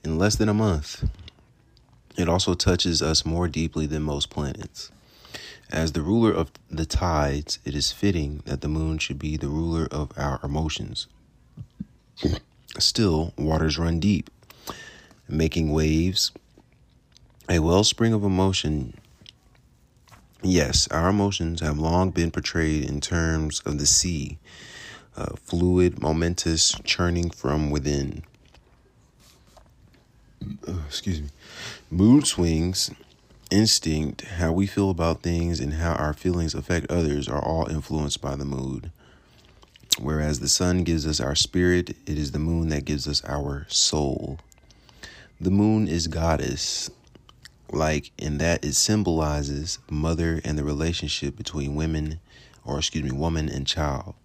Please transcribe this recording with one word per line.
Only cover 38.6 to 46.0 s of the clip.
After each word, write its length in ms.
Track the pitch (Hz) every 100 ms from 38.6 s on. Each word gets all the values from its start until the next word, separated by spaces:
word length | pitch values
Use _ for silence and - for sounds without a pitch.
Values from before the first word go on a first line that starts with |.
| 65 67 87 - - - _ _ - - - _ - -
Whereas 400 | 67 78 76 73
the 80 | 69
sun 360 | - 90 90
gives 240 | 82 80 76
us 120 | 73
our 160 | 62 73
spirit, 540 | - 90 90 90 87 - -
it 120 | 76
is 120 | 73
the 80 | 71
moon 300 | 78 82 80
that 160 | 76 71
gives 220 | 73 71
us 160 | 69 -
our 400 | 71 71 71 -
soul. 680 | - - 78 71 64 - - - _ _ - - - - - - _
The 100 | 90
moon 360 | 98 107 110 107
is 180 | 85